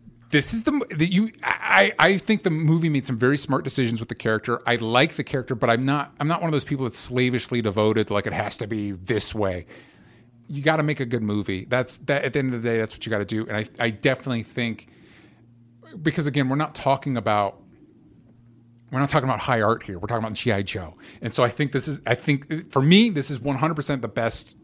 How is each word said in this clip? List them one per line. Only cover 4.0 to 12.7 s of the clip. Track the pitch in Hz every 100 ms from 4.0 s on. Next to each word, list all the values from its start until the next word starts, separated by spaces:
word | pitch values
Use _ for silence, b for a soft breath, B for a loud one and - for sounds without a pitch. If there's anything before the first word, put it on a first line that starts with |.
| 113
the | -
character. | 117 110 - 117 -
I | 117
like | 113 120 165 -
the | -
character, | 135 117 127
but | 117
I'm | 117 131
not, | 143 139 -
I'm | 147
not | 165
one | 165
of |
those | 147
people | - 139 123
that's | -
slavishly | - 127 127 123 - 123
devoted, | 110 101 107 110 104
like, | 101 104
it |
has | 85 104 -
to | 107
be | 110 101
this | 92 90 110 - 110
way. | 98 90 80 B B B B B B - -
You | 143
gotta | 143 160
make | 151 147
a | 120
good | 123
movie. | 107 104 101 95 -
That's, | 123 127 -
that, | - 143
at | 139
the | 143
end | 131
of | 120
the |
day, | 117